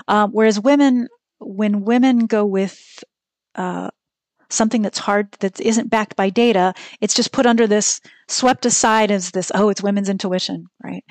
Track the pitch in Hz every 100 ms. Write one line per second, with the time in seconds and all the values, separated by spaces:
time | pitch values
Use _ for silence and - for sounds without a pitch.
0 | - 208 208 214 220 208 214 285 277 247
1 | 240 _ _ - - 196 214 208 202 247
2 | 262 247 226 220 208 190 190 - - -
3 | - _ _ _ _ - 185 175 185 -
4 | _ _ _ _ - - 220 233 202 -
5 | - 202 208 - 196 - 233 226 226 220
6 | 208 - 196 196 233 202 185 185 - -
7 | - - - - 247 233 226 208 202 -
8 | - - - - 254 247 247 - 233 220
9 | 214 202 180 185 180 190 208 196 196 202
10 | 196 196 196 180 - 170 170 _ - -
11 | -